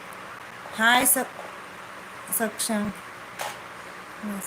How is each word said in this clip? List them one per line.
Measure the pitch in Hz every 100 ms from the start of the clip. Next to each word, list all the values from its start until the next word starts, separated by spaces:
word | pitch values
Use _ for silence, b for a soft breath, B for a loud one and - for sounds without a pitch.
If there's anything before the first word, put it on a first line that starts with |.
| - - - - - - - -
हाय | 226 247 269
स-, | 269 240 - - - - - - - - - - -
सक्षम. | 220 - - 214 208 - - - - - - - - - - - - - 208 196